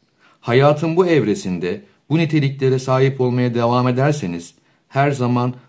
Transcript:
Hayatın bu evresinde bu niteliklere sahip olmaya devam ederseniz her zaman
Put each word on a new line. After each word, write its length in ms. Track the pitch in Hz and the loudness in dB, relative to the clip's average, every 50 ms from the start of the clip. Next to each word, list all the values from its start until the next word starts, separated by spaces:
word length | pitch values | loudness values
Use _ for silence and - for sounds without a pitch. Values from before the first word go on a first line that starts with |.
| _ _ _ _ _ _ _ _ | _ _ _ _ _ _ _ _
Hayatın 560 | - 117 120 131 139 147 147 151 165 160 160 | -4 0 2 4 4 4 4 2 -2 -2 0
bu 100 | 180 185 | 2 2
evresinde 800 | 175 165 143 107 104 98 - - 92 90 85 87 87 101 107 - _ _ _ _ - | 4 4 2 2 0 -2 -2 -4 -6 -6 -4 -4 -6 -6 -8 -12 _ _ _ _ -2
bu 80 | 143 170 | 0 0
niteliklere 600 | 170 156 160 151 135 135 135 - 135 131 131 131 | 0 0 0 0 0 -2 -4 -2 -2 0 0 -2
sahip 420 | 131 139 131 131 135 135 135 131 | -2 -2 0 2 2 0 0 0
olmaya 340 | 127 123 120 123 123 123 113 | -2 -2 0 0 -2 0 0
devam 340 | 120 117 117 120 123 123 127 | 0 0 0 0 2 0 0
ederseniz 680 | 123 127 135 151 151 151 - 87 85 85 87 - _ _ _ _ _ _ _ _ | 0 2 0 0 0 -2 -4 -6 -8 -8 -10 -14 _ _ _ _ _ _ _ _
her 220 | - 135 139 143 | -2 0 0 0
zaman 440 | 131 120 123 120 120 120 123 127 123 - - | 0 -2 -2 0 0 0 -2 -2 -6 -8 -18